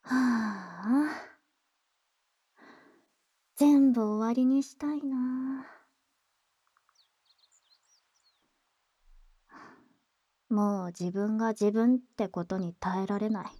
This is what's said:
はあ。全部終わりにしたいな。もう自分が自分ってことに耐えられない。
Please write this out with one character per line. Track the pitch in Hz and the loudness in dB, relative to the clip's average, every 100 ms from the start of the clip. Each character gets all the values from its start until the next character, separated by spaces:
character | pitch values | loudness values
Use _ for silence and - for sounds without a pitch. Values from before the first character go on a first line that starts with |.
は | - 254 247 233 220 196 180 175 | -2 0 2 0 -2 -6 -12 -8
あ。 | 202 269 302 - - - _ _ _ _ _ _ _ _ _ _ _ _ - - - _ _ _ _ _ _ | 0 2 2 -4 -14 -20 _ _ _ _ _ _ _ _ _ _ _ _ -20 -20 -20 _ _ _ _ _ _
全 | - 294 285 277 | 2 6 8 6
部 | 233 | 4
終 | 214 214 226 | 0 0 0
わ | |
り | 247 | 2
に | 254 269 | 2 2
し | 277 - | 0 -6
た | 294 | -6
い | 294 | -4
な。 | 277 262 254 254 262 269 262 - _ _ _ _ _ _ _ _ _ _ _ _ _ _ _ _ _ _ _ _ _ _ _ _ _ _ _ _ _ _ _ _ _ - - _ _ - 78 - _ _ _ _ _ _ _ | -4 -4 -4 -4 -6 -8 -12 -20 _ _ _ _ _ _ _ _ _ _ _ _ _ _ _ _ _ _ _ _ _ _ _ _ _ _ _ _ _ _ _ _ _ -20 -20 _ _ -20 -20 -20 _ _ _ _ _ _ _
も | 208 208 202 | 0 0 -2
う | 180 | -6
自 | 175 180 | -6 -6
分 | 196 208 220 | -2 -2 -2
が | 226 | -2
自 | 214 208 | 0 0
分 | 214 233 | 4 2
っ | 254 | 2
て | - - 190 | -2 -8 -6
こ | - | -6
と | 175 190 | -6 -4
に | 180 | -6
耐 | 175 185 185 | -6 -4 -4
え | 190 | -2
ら | 202 | -2
れ | 214 | -2
な | 214 | -4
い。 | 160 | -6